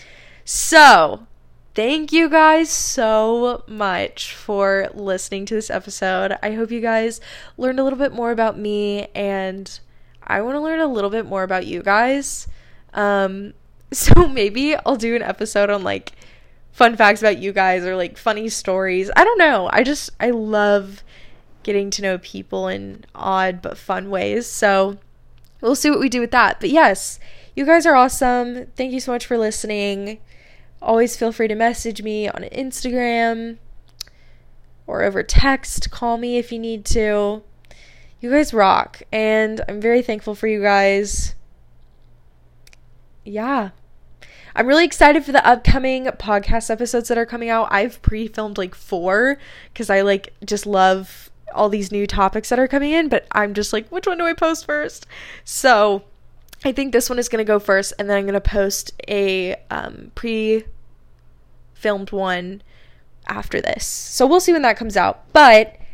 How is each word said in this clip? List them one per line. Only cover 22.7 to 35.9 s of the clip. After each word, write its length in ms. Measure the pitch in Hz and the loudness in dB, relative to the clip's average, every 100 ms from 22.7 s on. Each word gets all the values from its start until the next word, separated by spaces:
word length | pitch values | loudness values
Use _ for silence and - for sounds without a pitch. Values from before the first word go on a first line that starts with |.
| 196 196 214 - - | -8 -10 -16 -20 -10
odd 460 | 196 190 185 180 | -4 -2 -2 -4
but 160 | - - | -10 -10
fun 320 | - 185 196 | -8 -8 -6
ways. 340 | 190 202 214 190 | -4 -4 -4 -6
So 520 | - 208 196 196 202 - - - - - - | -2 2 2 0 -4 -16 -20 -20 -20 -20 -6
we'll 140 | 233 277 | -2 0
see 140 | 294 | 2
what 100 | 277 | 2
we 100 | 262 | 0
do 100 | 240 | -2
with 120 | 233 | 0
that. 280 | 247 208 - | 2 2 0
But 100 | 208 | 0
yes, 500 | 302 262 190 - - - - - - | 4 4 2 -6 -14 -16 -18 -12 -4
you 100 | 277 | 2
guys 200 | 339 330 | 4 6
are 80 | 269 | 6
awesome. 720 | 254 - 254 247 247 247 254 - | 4 2 0 0 -2 -8 -12 -8
Thank 180 | 262 | -6
you 60 | 254 | -6
so 120 | 254 | -6
much 140 | 240 - | -6 -4
for 120 | 233 | -2
listening. 840 | 214 - 214 208 202 196 202 220 - - - - - - | -2 -4 -6 -4 -4 -4 -8 -14 -18 -20 -20 -20 -20 -8
Always 340 | - 226 240 - | 0 2 2 0
feel 160 | 226 | -4
free 160 | 226 220 | -2 -2
to 80 | 214 | 0
message 480 | 233 233 233 208 | 0 0 -8 -8
me 240 | 214 214 208 | -6 -6 -6
on 140 | - | -8
Instagram 1160 | - - 262 - 254 247 240 233 233 226 233 233 - - - - - - - - - - - - - | -10 -10 -8 -8 -4 -2 -2 0 0 -2 -8 -14 -20 -20 -20 -20 -20 -20 -20 -20 -20 -20 -20 -18 -8
or 160 | 196 | -2
over 220 | 202 196 | -2 -2
text. 680 | - - 269 269 - - | 2 4 6 2 -2 -4
Call 280 | - | -4